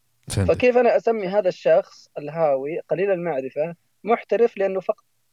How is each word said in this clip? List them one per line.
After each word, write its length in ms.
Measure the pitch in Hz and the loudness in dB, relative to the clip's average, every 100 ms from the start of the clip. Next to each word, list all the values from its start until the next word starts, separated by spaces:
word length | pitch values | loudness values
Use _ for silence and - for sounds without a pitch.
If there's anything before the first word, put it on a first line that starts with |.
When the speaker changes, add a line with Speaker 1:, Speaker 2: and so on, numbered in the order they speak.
| _ _ - | _ _ -8
Speaker 1:
فهمت. 240 | - 92 | -2 0
Speaker 2:
فكيف 240 | - 247 240 | 2 2 4
أنا 200 | 240 185 | 4 2
أسمي 300 | 226 226 180 | 0 -2 -2
هذا 220 | 202 185 | 0 0
الشخص 600 | - 170 170 - - _ - | 0 2 2 2 -6 _ -12
الهاوي 640 | 147 165 156 135 143 170 - | -8 -2 0 0 -2 -8 -4
قليل 220 | 160 202 | -2 0
المعرفة 640 | 180 175 135 131 143 165 170 _ _ | -2 -2 -6 -6 -6 -6 -8 _ _
محترف 520 | 196 240 - 202 233 - | -2 -2 0 0 0 0
لأنه 240 | 196 190 | -4 -2
فق-، 240 | 180 - _ _ _ | -6 -8 _ _ _